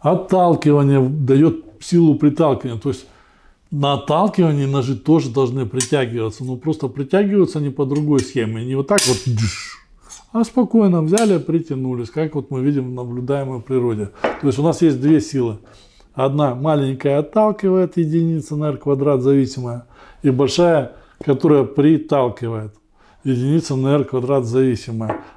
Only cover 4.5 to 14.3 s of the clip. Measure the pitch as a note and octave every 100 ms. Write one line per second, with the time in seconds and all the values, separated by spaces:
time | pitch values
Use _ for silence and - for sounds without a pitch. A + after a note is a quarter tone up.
4.5 | C#3+ C#3 C#3 B2+ B2 - D#3+ C3+ A#2 B2+
5.5 | C3 A#2 B2+ B2 D3 B2 A#2 A2+ G2+ B2+
6.5 | B2+ D3+ D#3 C#3 C#3 C3+ F#3 G3+ G3+ E3+
7.5 | D3+ C#3+ C3 C3+ C#3+ D3+ C#3+ A2 C3 A2
8.5 | A2 A#2+ C3+ C3+ G3+ B2+ A#2+ - A2 A2
9.5 | - - - _ _ - - - A3+ A3+
10.5 | - A#3 A3+ G3+ F3 D#3 G3+ A3+ F3 C#3
11.5 | E3 E3 C3 C3 B2 A#2 - D#3 D3+ C3
12.5 | C3 C3+ C#3+ B2+ B2 B2 B2 B2 C#3 C3+
13.5 | B2+ A2 C3 A#2+ G#2+ G2+ - -